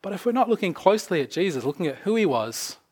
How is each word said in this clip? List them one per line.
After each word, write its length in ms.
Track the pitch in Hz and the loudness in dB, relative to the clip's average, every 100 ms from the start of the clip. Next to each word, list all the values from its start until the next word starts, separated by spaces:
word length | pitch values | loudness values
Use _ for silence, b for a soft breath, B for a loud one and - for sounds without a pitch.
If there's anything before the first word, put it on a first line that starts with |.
But 120 | 196 | -8
if 120 | 196 240 | -4 0
we're 80 | |
not 160 | 240 240 | 2 2
looking 240 | 220 190 | 2 0
closely 480 | 160 190 214 - 170 | 2 4 4 2 -2
at 100 | 131 | 0
Jesus, 320 | - 190 135 | 0 0 0
looking 240 | 123 147 160 | -2 -2 -6
at 100 | 131 | -4
who 160 | 196 226 | -2 2
he 100 | 196 | 2
was 520 | 123 110 113 - - _ | 2 -2 -6 -10 -12 _